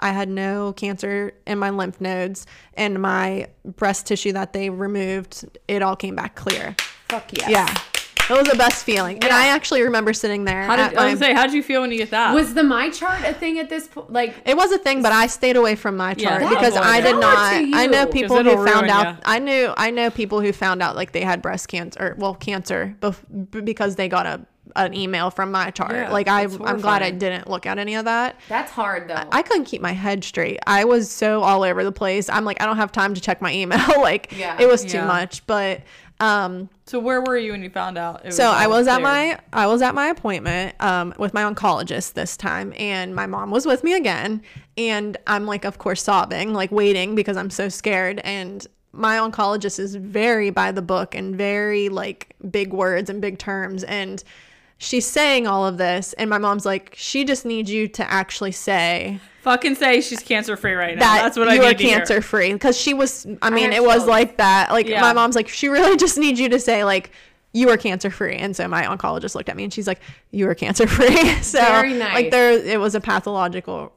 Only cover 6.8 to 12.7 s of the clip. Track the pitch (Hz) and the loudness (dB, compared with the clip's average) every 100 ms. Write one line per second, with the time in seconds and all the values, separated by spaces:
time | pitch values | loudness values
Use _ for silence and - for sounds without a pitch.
6.8 | - - - 226 - 202 - 208 170 - | -8 -10 -8 -8 -6 -4 2 2 2 -2
7.8 | - - - - - 262 285 247 247 - | -6 -8 -4 -2 2 4 4 4 4 2
8.8 | - 202 185 208 240 247 269 285 - 269 | -2 -2 -2 -2 2 4 4 2 2 2
9.8 | 240 226 214 220 214 208 196 190 196 240 | 2 2 0 0 -2 -2 -2 -2 0 2
10.8 | 214 220 254 262 285 247 262 285 269 262 | 2 2 2 4 4 4 2 0 0 -2
11.8 | 254 226 220 214 233 285 254 240 285 | 0 -4 -2 0 2 4 2 2 2